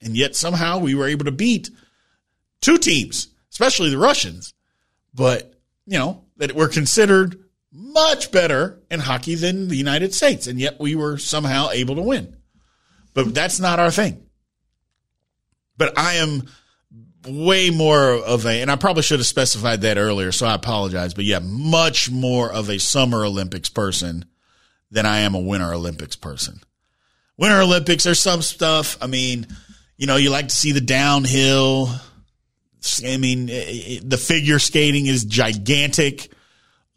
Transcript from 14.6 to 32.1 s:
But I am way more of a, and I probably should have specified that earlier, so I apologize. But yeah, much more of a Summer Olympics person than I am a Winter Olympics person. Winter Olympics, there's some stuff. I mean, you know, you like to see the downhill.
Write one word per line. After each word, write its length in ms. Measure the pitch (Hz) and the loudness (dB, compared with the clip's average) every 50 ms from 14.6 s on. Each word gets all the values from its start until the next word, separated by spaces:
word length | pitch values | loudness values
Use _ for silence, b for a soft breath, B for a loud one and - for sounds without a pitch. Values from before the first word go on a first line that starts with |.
| _ _ _ _ _ _ _ _ _ _ _ _ _ _ _ _ _ _ _ _ _ _ _ | _ _ _ _ _ _ _ _ _ _ _ _ _ _ _ _ _ _ _ _ _ _ _
But 220 | - 156 139 - | -2 -2 0 0
I 180 | 143 156 175 175 | 0 0 2 2
am 320 | 170 160 156 147 139 127 b b b b b b b b _ - 113 113 - _ _ - | 0 0 0 -2 -4 -6 b b b b b b b b _ -20 -20 -20 -20 _ _ -16
way 420 | 131 135 147 156 180 190 190 185 180 | -12 -8 -2 2 2 4 4 4 2
more 440 | 165 160 160 156 151 147 139 131 123 | 2 4 4 4 6 6 6 4 4
of 320 | 120 107 110 120 120 113 | 2 0 0 0 0 0
a, 160 | 117 113 117 | 0 -2 0
and 100 | 127 139 | 0 0
I 40 | 143 | 0
probably 280 | 135 - 196 180 160 143 | 2 0 0 2 2 2
should 160 | - 151 135 | 2 2 0
have 80 | 120 | 0
specified 540 | - - - 131 - - 107 107 117 117 107 | 0 0 0 0 0 0 0 -2 -2 0 0
that 160 | 98 110 107 | 0 0 2
earlier, 340 | 101 104 107 104 98 95 92 | 2 0 0 0 0 -2 -2
so 160 | 90 - 123 | -2 0 0
I 80 | 113 110 | 0 0
apologize. 580 | 92 - 123 113 107 101 95 92 90 87 87 87 | -2 -2 -4 -4 -2 -2 -4 -4 -4 -6 -6 -4
But 120 | 101 101 | -4 -2
yeah, 140 | 104 101 90 | 0 0 0
much 720 | 85 90 101 120 147 156 160 165 165 160 - - - 123 | -2 -4 -6 -4 0 2 2 4 2 2 2 0 -2 -2
more 420 | 123 127 127 127 123 123 120 113 | -2 -2 -2 0 0 0 -2 -2
of 180 | - 110 107 101 | -4 -4 -4 -4
a 100 | 104 98 | -4 -2
Summer 440 | - - - 139 131 123 120 110 107 | -2 0 2 2 2 2 0 0 -2
Olympics 460 | 104 101 98 95 92 95 90 - - | -2 -2 -4 -6 -6 -8 -8 -8 -6
person 560 | - - 104 98 90 - 90 87 82 85 87 - _ _ _ _ _ _ _ _ _ _ _ _ | -4 -4 -2 -2 -2 -4 -4 -6 -8 -10 -10 -14 _ _ _ _ _ _ _ _ _ _ _ _
than 160 | 101 110 107 | -2 0 0
I 140 | 107 104 107 | 2 2 2
am 160 | 107 104 98 | 0 0 0
a 40 | 92 | -2
Winter 320 | - 95 101 95 90 85 85 | -2 -2 -2 -2 -2 -4 -4
Olympics 420 | 85 85 87 82 80 - 71 - | -6 -6 -8 -8 -10 -12 -12 -14
person. 460 | - - 78 69 67 - - - - - _ _ _ _ _ _ _ _ _ _ _ _ _ _ | -12 -12 -12 -10 -8 -10 -10 -10 -14 -20 _ _ _ _ _ _ _ _ _ _ _ _ _ _
Winter 240 | - 170 214 208 196 | -2 2 4 4 4
Olympics, 420 | 190 180 175 175 151 175 175 151 - | 6 4 4 2 2 2 0 2 2
there's 180 | 180 170 - | 2 2 2
some 200 | - 190 180 170 | 2 0 0 0
stuff. 560 | 156 - - - 170 160 160 156 151 - - - | -2 -4 -4 -2 0 2 2 2 0 -2 -6 -8
I 60 | 127 | -6
mean, 400 | 127 131 127 131 127 123 120 113 B B B B B B B B B B | -4 -2 -2 -2 -2 -2 -4 -6 B B B B B B B B B B
you 100 | - 135 | -4 -2
know, 80 | 139 135 | 0 2
you 140 | 139 139 139 | 4 4 2
like 180 | 139 143 147 | 2 0 -2
to 80 | 127 - | -2 -2
see 160 | - - 151 | -2 0 0
the 100 | 139 139 | 0 0
downhill. 1080 | 127 120 131 131 143 143 143 143 135 127 131 135 135 135 135 135 135 135 135 135 131 123 120 127 B B | 0 2 2 2 4 4 4 2 2 2 2 2 4 4 4 4 4 2 2 0 0 -2 -4 -8 B B